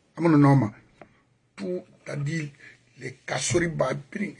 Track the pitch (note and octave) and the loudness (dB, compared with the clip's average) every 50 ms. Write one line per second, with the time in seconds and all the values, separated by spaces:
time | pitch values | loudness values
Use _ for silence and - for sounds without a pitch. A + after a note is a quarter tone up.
0 | _ _ _ D#3 E3 E3+ D#3 D3 C#3+ C#3 C#3 C3 A2+ G#2 - - _ _ _ _ | _ _ _ -2 2 4 6 6 6 6 6 4 2 0 -6 -12 _ _ _ _
1 | - _ _ _ _ _ _ _ _ _ _ - G3 F#3 F3+ F3+ - _ _ _ | -20 _ _ _ _ _ _ _ _ _ _ -12 -8 -8 -8 -8 -10 _ _ _
2 | - - C#3 C#3+ C#3+ D3 E3 D#3+ D3+ C#3+ - _ - - - _ _ _ _ - | -14 -10 -8 -6 -4 -4 -4 -4 -6 -8 -12 _ -20 -20 -20 _ _ _ _ -14
3 | B2+ - - _ - - - C3+ - - - F3 E3+ E3+ D3+ C#3+ C#3 C3 C#3 C#3+ | -14 -14 -14 _ -10 -8 -6 -6 -4 0 0 0 0 0 0 -2 -2 -2 -2 -6
4 | - _ - G3 G3 D3 - | -10 _ -8 -8 -8 -8 -8